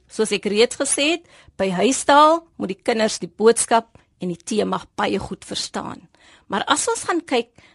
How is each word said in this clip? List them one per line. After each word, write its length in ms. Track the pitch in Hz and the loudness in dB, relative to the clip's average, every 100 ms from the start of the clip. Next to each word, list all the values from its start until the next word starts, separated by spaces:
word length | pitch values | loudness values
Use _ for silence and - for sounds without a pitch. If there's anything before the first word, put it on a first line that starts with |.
| _ | _
soos 220 | - 220 | -4 -2
ek 140 | 202 | -2
reeds 320 | 208 208 240 - | -2 2 2 0
gesê 340 | 277 - 294 | -4 0 0
het, 160 | 339 - - _ - | -2 -6 -20 _ -4
by 140 | 190 | -2
huistaal 760 | 175 214 269 - 285 311 330 - - | 0 0 0 4 6 6 4 -2 -10
moet 120 | 202 | -8
die 140 | 190 | -6
kinders 360 | - 226 220 - | -2 0 0 -2
die 140 | 170 - | -10 2
boodskap 500 | 220 226 - 226 226 _ _ - | 4 4 2 0 0 _ _ -10
en 80 | 185 | -8
die 160 | 170 | -8
tema 400 | - 208 185 185 - | -6 -4 -2 -4 -8
baie 240 | - 208 196 | -6 -4 -4
goed 260 | - 190 | -6 -12
verstaan. 640 | - - - 208 - - - _ _ _ - | -12 -10 -8 -8 -10 -14 -20 _ _ _ -8
Maar 180 | 202 - | -4 -2
as 220 | 294 - | -2 0
ons 160 | 453 | -4
gaan 200 | - 349 | -2 -4
kyk 240 | - 247 233 _ _ | -2 -4 -4 _ _